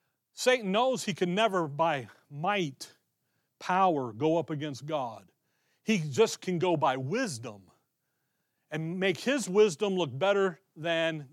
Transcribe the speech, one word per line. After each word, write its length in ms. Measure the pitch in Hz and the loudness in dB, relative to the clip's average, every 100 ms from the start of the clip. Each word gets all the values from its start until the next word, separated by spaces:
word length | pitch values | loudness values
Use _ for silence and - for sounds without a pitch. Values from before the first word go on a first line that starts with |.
| _ _ _ | _ _ _
Satan 360 | - 254 254 196 | -2 2 2 2
knows 320 | 202 262 226 | 2 2 0
he 100 | 214 | -4
can 200 | 160 180 | -2 0
never 320 | 185 220 185 156 | 2 2 2 0
by 400 | 143 165 143 110 - - | 2 2 0 -6 -18 -18
might, 640 | 143 175 208 156 127 - _ _ _ _ _ _ - | -6 -2 -2 -2 -6 -16 _ _ _ _ _ _ -10
power, 540 | - 185 185 147 123 | -2 4 4 2 -2
go 240 | 107 156 165 | -2 0 0
up 140 | 156 | -2
against 340 | 151 151 123 | -6 -6 -8
God. 460 | 147 151 120 107 - _ _ _ _ _ | -6 -4 -6 -10 -20 _ _ _ _ _
He 160 | - 214 | -2 0
just 420 | 151 127 220 - | 0 2 2 0
can 180 | 190 175 | -4 0
go 180 | 180 160 | 2 2
by 200 | 147 131 | 2 0
wisdom 640 | 131 226 240 117 120 101 - _ _ _ _ _ _ _ _ _ - | -2 -2 -2 -6 -12 -14 -20 _ _ _ _ _ _ _ _ _ -10
and 280 | 156 160 185 | -8 -6 -2
make 200 | 196 - | 0 0
his 300 | 240 277 190 | 0 -2 2
wisdom 460 | 196 214 147 208 | 4 4 4 -2
look 220 | 185 147 135 | 0 -2 0
better 440 | 190 202 190 160 _ 160 | 2 2 0 -2 _ -8
than 520 | 170 165 165 156 127 | -4 0 -2 -4 -10